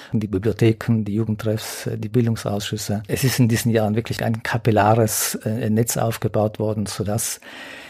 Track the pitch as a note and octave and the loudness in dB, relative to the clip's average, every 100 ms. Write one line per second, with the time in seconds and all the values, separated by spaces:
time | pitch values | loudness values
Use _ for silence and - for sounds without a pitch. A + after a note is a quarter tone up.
0 | - A2+ G#2 G2 A2 G2 A2+ A2+ - A2+ | -4 -2 0 0 0 4 4 4 2 0
1 | G#2 G2+ A2 G#2+ G#2+ G#2+ - - - A2+ | 2 -2 0 -2 0 -2 -4 -8 -6 -6
2 | A2 A#2 A#2 A2+ - G2+ - G#2+ - G#2 | -2 2 2 0 -2 -4 -4 -6 -4 -4
3 | G#2+ - C3 - A#2+ A2+ A#2+ A2 G#2+ G#2+ | -2 0 0 4 2 4 2 2 2 0
4 | - - A2+ A2+ - A#2+ A#2+ G#2+ G2+ A#2 | -2 -2 -2 -2 -2 -2 2 4 6 6
5 | A2 - - - A#2 A2 A2+ G#2+ A2+ - | 4 2 -4 -4 -4 -2 0 2 2 0
6 | A#2 - G#2+ G#2+ G#2+ - G#2+ A2 G2 - | -2 -2 -2 0 0 0 -4 -2 -4 -4
7 | G2+ G#2+ - - - - - - - | -2 -2 -4 -8 -14 -18 -16 -16 -18